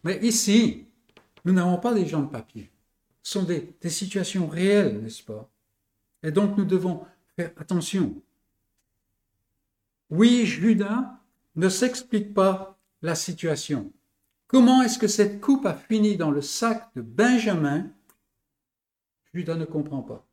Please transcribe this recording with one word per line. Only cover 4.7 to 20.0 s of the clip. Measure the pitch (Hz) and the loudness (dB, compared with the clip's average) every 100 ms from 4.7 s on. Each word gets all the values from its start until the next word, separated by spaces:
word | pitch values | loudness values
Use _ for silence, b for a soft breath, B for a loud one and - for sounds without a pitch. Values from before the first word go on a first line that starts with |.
| 202 180 104 | 4 2 -2
n'est-ce | 110 - | -10 -14
pas ? | - 107 - _ _ _ _ _ _ _ | -14 -16 -16 _ _ _ _ _ _ _
Et | 160 | -2
donc | 156 202 202 | 0 2 0
nous | |
devons | 175 180 180 165 B B _ - | 0 0 0 -6 B B _ -10
faire | 170 - | -10 -10
attention. | 151 180 160 190 151 - _ _ _ _ _ _ _ _ _ _ _ _ _ _ _ _ _ _ _ | -4 -4 -2 -2 -2 -4 _ _ _ _ _ _ _ _ _ _ _ _ _ _ _ _ _ _ _
Oui, | 156 233 247 208 | 4 6 6 2
Judas | 151 208 196 202 233 262 - _ _ _ 160 | 0 2 2 0 -2 -4 -10 _ _ _ -2
ne | 185 | 0
s'explique | 185 247 247 - 214 202 | 0 -2 -2 -4 -4 -2
pas | 202 190 190 - _ _ _ | 0 2 0 -8 _ _ _
la | 160 | -6
situation. | 156 - 160 165 147 - 147 - _ _ _ _ _ _ | -6 -6 -6 -4 -4 -4 -6 -6 _ _ _ _ _ _
Comment | 262 240 262 | 6 8 6
est-ce | 247 - | 4 0
que | 208 | 0
cette | - 208 202 | 2 0 0
coupe | - 269 208 | 0 2 2
a | |
fini | - - 220 214 185 | -6 -2 2 2 2
dans | 160 | 0
le | 143 | -2
sac | 143 - 226 220 - | -4 -4 -2 -4 -8
de | 131 | -14
Benjamin ? | 113 117 233 247 220 175 147 147 196 _ _ _ _ _ _ _ _ _ _ _ _ _ _ | -8 2 4 4 2 0 0 -2 -6 _ _ _ _ _ _ _ _ _ _ _ _ _ _
Judas | 170 165 165 | -10 -6 -6
ne | 156 | -6
comprend | 156 147 139 | -6 -6 -8